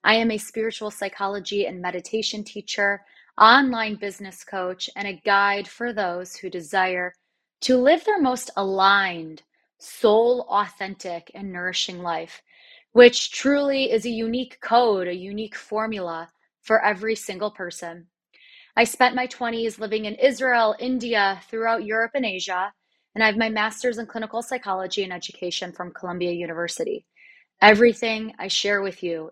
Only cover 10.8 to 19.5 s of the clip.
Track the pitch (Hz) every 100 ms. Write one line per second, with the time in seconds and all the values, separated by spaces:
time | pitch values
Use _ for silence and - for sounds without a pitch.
10.8 | 196 196 190 170 - 202 196 180 180 180
11.8 | - 180 175 165 165 - _ _ - -
12.8 | _ 226 240 247 - - 269 285 285 269
13.8 | 269 220 240 220 226 240 254 - - 233
14.8 | 240 196 180 180 185 208 214 - - 214
15.8 | 226 208 180 165 170 _ _ _ - 220
16.8 | 208 190 220 220 - 185 208 - 175 -
17.8 | 175 170 170 _ _ _ - - _ -
18.8 | 226 - 247 247 254 - 240